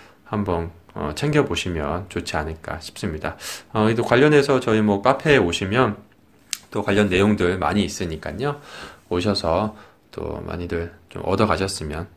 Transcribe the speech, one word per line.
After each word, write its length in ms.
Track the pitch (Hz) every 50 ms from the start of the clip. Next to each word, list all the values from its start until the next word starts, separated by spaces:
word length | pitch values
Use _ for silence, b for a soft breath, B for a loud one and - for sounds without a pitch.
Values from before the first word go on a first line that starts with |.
| B B B B _
한번, 460 | - 110 104 101 95 87 85 85 82 - - - - -
어, 180 | 92 82 76 76
챙겨보시면 920 | - 143 151 151 151 143 - 85 - - 90 87 80 73 71 80 90 98 -
좋지 280 | - - - - -
않을까 440 | 80 76 80 80 - - - - 82
싶습니다. 560 | - - - - - 92 78 78 82 78 - B B B B B B B
어, 200 | - 110 110 110 113
또 80 | 117
관련해서 580 | 110 - 120 123 143 151 151 143 139 143 135 127
저희 200 | 127 120 110 110
뭐 220 | 107 104 101 98
카페에 340 | 101 123 135 - - 160 143
오시면 640 | 131 95 87 85 - 101 95 104 127 127 107 104 - - - _ _ _ _ _ _ _ _ - - - -
또 120 | - 110
관련 260 | - - 98 101 104 98
내용들 500 | 90 92 98 107 104 95 92 87 92 95
많이 260 | 80 73 95 104 92
있으니까요. 760 | 80 - - 95 85 80 80 - 80 76 104 127 147 143 143 B B B B B B B B B _
오셔서 680 | 87 90 90 104 98 - - 82 82 92 107 107 B B B B B B _ _
또 300 | - 85 80 78 78 78 82
많이들 460 | 82 82 87 87 85 85 85 85 85 - - - _
좀 140 | - 90 -
얻어가셨으면 840 | - 95 101 110 101 82 85 95 95 - - 82 76 73 80 85 - -